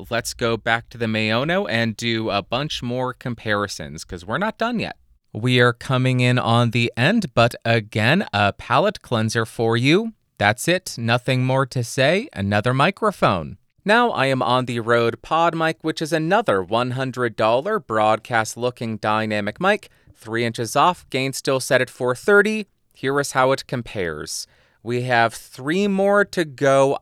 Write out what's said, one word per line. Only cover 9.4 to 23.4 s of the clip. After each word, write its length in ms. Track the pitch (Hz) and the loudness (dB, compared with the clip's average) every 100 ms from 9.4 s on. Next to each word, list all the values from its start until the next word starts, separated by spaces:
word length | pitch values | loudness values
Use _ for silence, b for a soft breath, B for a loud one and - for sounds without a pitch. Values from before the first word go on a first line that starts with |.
for 320 | 110 - 113 117 | -4 -2 0 2
you. 360 | 131 175 226 - _ - | 2 2 0 -10 _ -2
That's 320 | 104 107 - | 0 2 0
it, 280 | 180 - - | -2 -2 -6
nothing 460 | 113 123 - 127 | 0 0 0 0
more 200 | 127 131 135 | 0 0 -2
to 160 | 131 | -4
say, 460 | 117 - 135 190 277 | -4 0 2 2 -2
another 420 | - 98 104 113 | -4 0 0 2
microphone. 840 | 131 156 - 214 - 156 95 71 - _ _ | 2 0 0 -2 0 0 0 -4 -12 _ _
Now 260 | 190 226 240 | 0 2 2
I 160 | - 135 | 0 0
am 160 | 131 | 0
on 240 | 123 127 123 | 2 0 0
the 140 | 117 | -4
Rode 420 | 110 117 117 117 | 0 2 2 -2
PodMic, 540 | - 160 170 165 160 156 | -2 2 2 2 -2 -2
which 200 | 160 156 | -4 -4
is 100 | 156 | -2
another 500 | 160 160 202 - 98 | -2 2 0 2 0
one 300 | 90 113 123 | 0 0 0
hundred 440 | 127 131 120 120 107 | -2 -4 -2 -4 0
dollar 420 | 110 120 180 220 | 2 2 0 -4
broadcast-looking 1200 | - 110 107 110 - 117 110 - 120 120 113 107 | -2 2 2 2 0 -2 -2 -2 -6 -4 -8 -4
dynamic 640 | 110 107 110 107 104 - | -2 0 0 -2 -4 -2
mic. 280 | 185 214 - b b | 0 0 -4 b b
Three 300 | _ 110 113 | _ -6 -4
inches 320 | 117 117 113 143 | -2 -4 -4 2
off, 320 | 160 175 - | 2 0 -4
gain 220 | 135 135 | -4 -4
still 280 | - - 135 | -4 -2 -2
set 200 | - 127 | 2 0
at 80 | 127 | 0
four 260 | - 123 | -2 -4
thirty. 520 | 127 - 202 208 220 202 _ _ | -2 4 4 4 0 -8 _ _
Here 260 | _ 131 143 | _ -4 -2
is 120 | 139 | -2
how 200 | 135 | 2